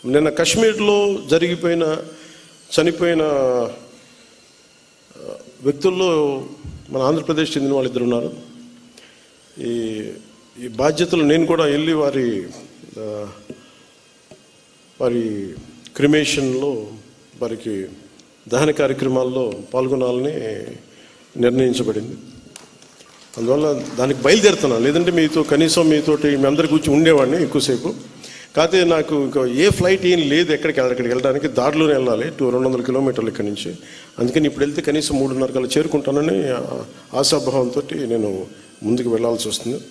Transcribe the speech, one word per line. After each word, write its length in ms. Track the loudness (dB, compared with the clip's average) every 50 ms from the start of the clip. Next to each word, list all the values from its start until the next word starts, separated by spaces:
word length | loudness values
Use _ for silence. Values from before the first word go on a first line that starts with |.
| -2
నిన్న 240 | 2 2 4 2 2
కశ్మీర్లో 880 | 2 0 0 2 2 4 4 2 2 2 2 2 4 4 2 0 -2 -4 0 2
జరిగిపోయిన, 680 | 2 2 2 0 -2 -2 -2 -2 0 0 0 -2 -2 -4 -8 -14 -18 -20 -20 -20 -20 -20 -20 -20 -20 -20 -14 -2 0
చనిపోయిన, 480 | 2 2 2 0 0 0 0 0 0
ఆ, 480 | 0 0 0 0 0 0 0 0 -2 -4 -6 -14 -20 -20 -20 -20 -20 -20 -20 -20 -20 _ _ _ _ _ _ _ _ _ _ _ _ _ _ _ _ _ -20 -18 -16 -16 -16 -16 -18 -20 -20 -2
వ్యక్తుల్లో 800 | -2 -2 -2 2 0 0 2 2 2 2 2 2 2 0 -2 -4 -8 -12 -16 -16 -16 -18 -18 -18 -16 -8
మన 120 | -4 0
ఆంధ్రప్రదేశ్ 560 | 2 2 2 0 0 -2 -2 0 -2 -2 -2
చెందిన 160 | -2 0 0 0
వాళ్ళు 140 | 0 0
ఇద్దరు 160 | -2 -2 -2 0
ఉన్నారు. 300 | 0 0 0 -2 -4 -8 -12 -18 -20 -20 -20 -20 -20 -20 -20 -20 -20 _ -20 -20 -20 -20 _ _ _ _ _ _ _ -14 -10
ఈ, 440 | -8 -6 -6 -4 -6 -6 -6 -8 -10 -10 -14 -16 -20 -20 -20 -20 _ _ _ -14 -14
ఈ 20 |
బాధ్యతలు 560 | -12 -4 0 0 2 2 2 0 0 2 2 4
నేను 220 | 4 4 4 4
కూడా 180 | 2 2 2 2
వెళ్ళి 300 | 2 0 0 0 0 0
వారి, 540 | 0 0 0 0 0 -2 -2 -2 -4 -6 -10 -14 -18 -20 -20 -20 -20 -20 -18 -14 -12
ఆ, 280 | -10 -10 -10 -10 -12 -14 -16 -20 -20 -20 -20 -20 -20 -20 -20 -20 -20 _ _ _ _ _ _ _ _ _ -20 _ _ _ _ _ _ _ _ _ _ _ _ _
వారి 520 | -2 -2 0 -2 -2 -4 -6 -6 -8 -10 -12 -16 -18 -20 -20 -20 -20 -14 -2
క్రిమేషన్లో, 920 | 0 2 4 4 2 2 0 -2 -2 -2 -2 -2 -2 -2 -4 -4 -6 -10 -12 -16 -20 -20 -20 -20 _ -20 _ -10 -8
వారికి 440 | -6 -6 -6 -8 -6 -6 -6 -6 -8 -10 -14 -20 -20 -20 -20 -20 _ _ _ _ _
దహన 240 | -2 0 2 2 2
కార్యక్రమాల్లో 840 | 2 2 0 0 0 -2 -2 0 0 0 0 -2 -2 -2 -4 -4 -6 -10 -12 -6 -4
పాల్గొనాలని 920 | -2 0 0 0 0 0 -2 -2 -2 -2 -4 -4 -6 -6 -8 -8 -8 -10 -12 -14 -18 -20 -20 -20 -20 -20 -20 -20 -20 -20 _ -4 0
నిర్ణయించబడింది. 760 | 2 2 4 4 2 2 2 0 -2 -2 -2 -4 -6 -8 -12 -14 -18 -20 -20 -20 -20 -20 -20 -20 -20 -20 -20 -20 -20 -20 -20 -20 -20 -20 -20 -20 -20 -16 -8
అందువల్ల 340 | -6 0 0 2 2 2 0
దానికి 500 | -2 -2 -4 -8 -4 -2 0 0 0 2
బయలుదేరుతున్నాను, 600 | 4 4 6 8 6 6 4 4 2 0 2 2 2
లేదంటే 280 | 2 2 2 2 2
మీతో 320 | 2 2 2 2 2 0 2
కనీసం 460 | 2 4 4 4 4 4 4 4 4
మీతోటి, 480 | 4 4 4 2 2 2 2 2 2
మీ 80 | 4 2
అందరి 200 | 2 4 2 2
గురించి 260 | 2 2 2 2 4 4
ఉండేవాడిని 500 | 4 6 6 6 6 4 2 2 0 0
ఎక్కువసేపు. 500 | 0 0 0 0 0 -2 -2 -2 -6 -8 -8 -16 -20 -20 -20 -20 -20 -20 -20 -20 -4 0
కాకపోతే 260 | 2 2 4 4 4 4
నాకు 320 | 4 2 2 0 0 -2
ఇంకా 300 | -2 -2 0 0 0 0
ఏ 240 | 0 2 4 4 4
ఫ్లైట్ 360 | 4 2 2 2 2 2 4
ఏం 240 | 2 2 4 2 2
లేదు 240 | 2 2 2 0 0
ఎక్కడికి 260 | 0 0 -2 0 0
వెళ్ళ-, 120 | 0 0
ఎక్కడికి 220 | 0 -2 -2 -2 -2
వెళ్ళడానికి, 320 | 0 0 0 0 0 -2
దారిలోనే 460 | -2 -2 0 0 0 2 2 2 2 2
వెళ్ళాలి, 360 | 2 2 0 0 -2 -4 -6
టూ, 200 | -4 -2 -2 0
రెండు 180 | 0 2 0
వందల 140 | 0 0 0
కిలోమీటర్లు 480 | -2 -2 0 0 0 0 -2 -2 -4 -4
ఇక్కడి 180 | -4 -4 -6
నుంచి. 280 | -6 -6 -8 -10 -12 -12 -14 -18 -20 -20 -20 -20 -20 -4 -4
అందుకని 280 | -2 0 2 2 0
ఇప్పుడు 180 | 0 0 0 -2
వెళ్తే 160 | -2 -2 -4
కనీసం 340 | -2 -2 -2 0 -2 -2 0
మూడున్నర 360 | 0 0 0 0 -2 -2 -2
కల్లా 180 | -2 -4 -2 0 0
చేరుకుంటానని 720 | 0 0 2 -2 -2 -2 0 -2 0 0 0 0 0 -2 -2
ఆ-, 340 | -4 -4 -6 -6 -8 -10 -10 -12 -18 -20 -18 -6 -2
ఆశాభావంతో 680 | 0 0 2 0 0 0 0 0 0 0 0 -2 -4 -6 -6 -8
నేను 520 | -6 -4 -2 -2 -2 -2 -2 -4 -6 -8 -12 -16 -20 -20 -20 -20 -8 -2
ముందుకు 260 | -2 -2 0 0 -2
వెళ్ళాల్సి 380 | 0 0 0 0 -2 -2 -4
వస్తుంది. 340 | -6 -6 -6 -6 -6 -8 -8 -10 -16